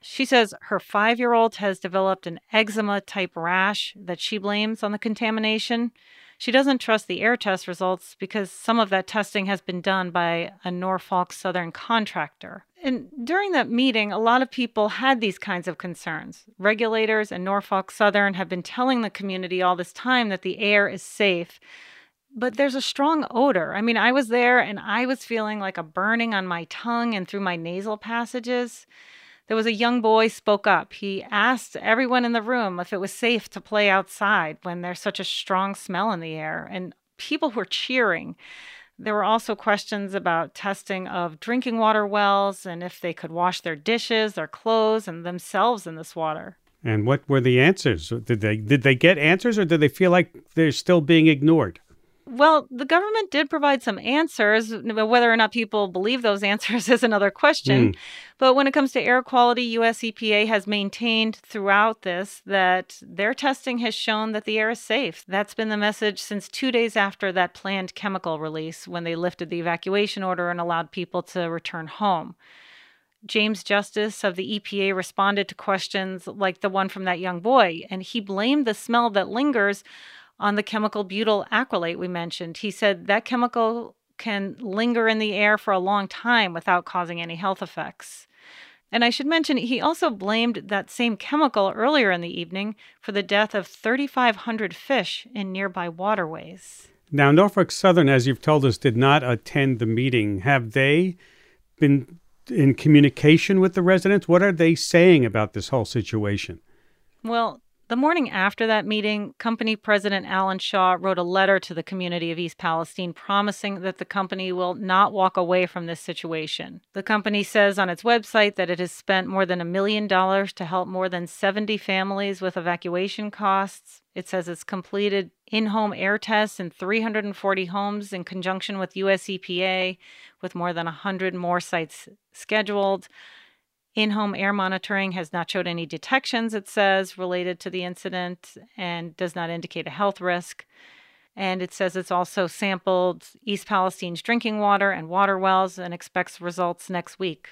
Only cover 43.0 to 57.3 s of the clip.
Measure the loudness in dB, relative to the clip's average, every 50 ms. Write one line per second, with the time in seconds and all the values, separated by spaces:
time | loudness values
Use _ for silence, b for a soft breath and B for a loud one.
43 | -8 -8 -8 -8 -10 -8 -4 0 0 0 0 -2 -6 -8 -8 -6 -4 -2 -2 -2
44 | -2 -2 0 0 0 0 -2 -6 -8 -10 -10 -8 _ 0 2 2 4 2 2 0
45 | -2 -6 -12 -10 -10 -10 -10 -10 -12 -4 0 2 2 2 0 -2 -6 -12 -12 -12
46 | -14 -12 -8 -6 -4 -4 -4 -6 -10 -14 -18 _ _ _ _ _ -4 -2 0 0
47 | 2 2 0 0 _ 0 0 2 4 4 4 6 6 6 4 4 2 0 0 0
48 | -2 -6 -8 -8 -2 -2 -2 0 0 0 -2 -2 2 2 2 4 6 4 4 6
49 | 6 4 4 6 4 2 2 4 2 0 2 2 2 4 4 4 4 2 2 2
50 | 4 4 6 4 4 2 _ -20 _ _ _ 2 2 2 2 -2 2 4 4 4
51 | 6 6 6 6 8 6 6 6 4 4 4 4 4 0 -4 -10 _ _ -20 _
52 | _ _ _ _ _ -14 0 4 6 6 6 4 2 -2 -8 -8 -2 2 2 2
53 | 2 2 -2 -2 -2 -2 0 -2 0 0 -2 0 2 2 2 2 0 -4 -6 -4
54 | -4 -2 0 0 0 0 0 0 2 4 4 2 2 -2 -8 -6 -6 -4 0 0
55 | 2 4 6 6 6 6 6 4 4 2 2 -2 -4 -2 0 0 0 0 -2 -2
56 | -2 0 -2 0 0 0 0 2 0 0 0 0 -2 -2 -2 -2 2 2 2 4
57 | 4 2 2 4 2 2